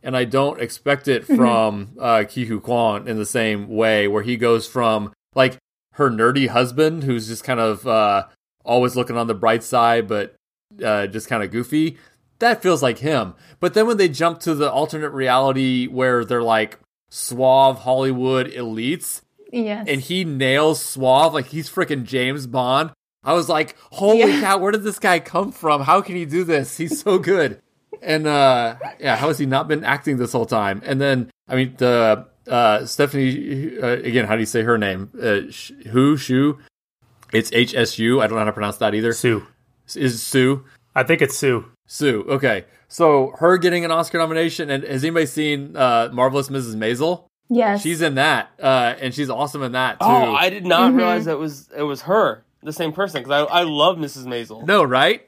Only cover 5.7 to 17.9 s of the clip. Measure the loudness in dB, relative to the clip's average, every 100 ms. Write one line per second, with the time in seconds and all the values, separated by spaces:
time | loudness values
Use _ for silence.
5.7 | _ _ 0 0 4 2 4 2 2 0
6.7 | 2 0 0 -4 -4 -4 -12 -6 -2 0
7.7 | -2 -2 2 2 0 -2 _ _ _ 0
8.7 | 0 2 -2 -4 -4 -4 0 2 0 0
9.7 | 2 2 2 0 -4 -6 _ _ _ _
10.7 | -8 -2 -2 -2 -8 -6 -6 -4 -6 -4
11.7 | -2 -2 -6 _ _ _ _ 0 2 0
12.7 | 2 0 0 -2 -2 -2 -10 _ _ 0
13.7 | 2 2 2 0 2 -2 -2 -4 -2 0
14.7 | 0 -2 -4 -8 -4 0 2 2 2 0
15.7 | 0 -2 -2 0 0 0 -2 2 0 0
16.7 | -8 _ _ _ -12 -10 0 4 6 4
17.7 | 2 -2